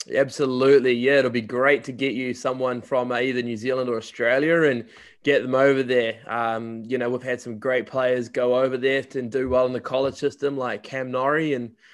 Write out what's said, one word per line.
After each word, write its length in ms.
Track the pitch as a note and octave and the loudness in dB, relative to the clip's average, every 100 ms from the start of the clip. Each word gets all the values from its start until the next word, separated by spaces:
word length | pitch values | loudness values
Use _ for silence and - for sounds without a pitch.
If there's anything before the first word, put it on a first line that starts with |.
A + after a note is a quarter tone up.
| - | -4
Absolutely, 840 | G#2+ C3+ B2 C#3 B2+ C3+ C#3 B2+ | 0 0 0 -2 2 6 6 6
yeah. 260 | A#2+ B2+ C#3 | 2 4 4
It'll 100 | B2+ | 4
be 100 | A#2+ | 0
great 440 | G#2+ B2 C3+ C#3+ | -4 0 2 2
to 80 | C3+ | 0
get 220 | B2 C3+ | -6 -4
you 200 | A#2 B2+ | -4 -6
someone 480 | A#2+ C3+ C3 C3 B2 | -6 -6 -2 -4 -4
from, 300 | A#2 C3 B2 | -4 -2 -2
uh, 80 | A#2+ | -2
either 220 | C3 B2 | -2 -2
New 140 | A#2+ A2+ | -4 -4
Zealand 320 | A#2+ C3 B2+ | -4 -2 -2
or 80 | A2+ | -4
Australia 680 | - - A#2 C3 D3+ E3+ | -6 -2 0 2 4 4
and 240 | D#3 B2 A2+ - - _ | 4 2 -4 -16 -20 _
get 200 | - C#3 | 0 2
them 120 | B2+ | 2
over 300 | C3 C3+ C3+ | 4 4 4
there. 360 | B2 B2 A2+ A2 - | 2 2 0 -2 -6
Um, 560 | A2+ A#2 A2+ A#2 A2+ | -4 -2 -2 -6 -10
you 140 | A2+ B2+ | -6 -4
know, 100 | A#2+ | -2
we've 140 | B2 | -4
had 180 | B2+ B2 | -4 -6
some 200 | A#2+ A2 | -6 -8
great 260 | C3 B2+ G#2+ | -2 -2 -2
players 420 | C3 B2+ B2+ A#2 | -2 0 0 -2
go 320 | C3+ B2 B2 | -2 0 2
over 160 | C3 B2+ | 2 0
there 280 | B2+ C3+ C3 | 0 0 -2
and 160 | C#3 A#2+ | -6 -4
do 180 | C3 B2+ | -4 0
well 180 | B2+ B2+ | 2 2
in 60 | |
the 80 | B2+ | -2
college 360 | - C3 C3+ B2+ | -4 -2 -2 -2
system, 420 | C#3+ - C#3 C#3 | -4 -2 -4 -4
like 240 | B2 G#2+ | -4 -6
Cam 300 | - C3+ C3 | -8 -8 -4
Norrie, 420 | B2+ C3+ D3+ D#3 | -2 0 0 0
and 160 | C3 A#2+ - _ | -2 -6 -12 _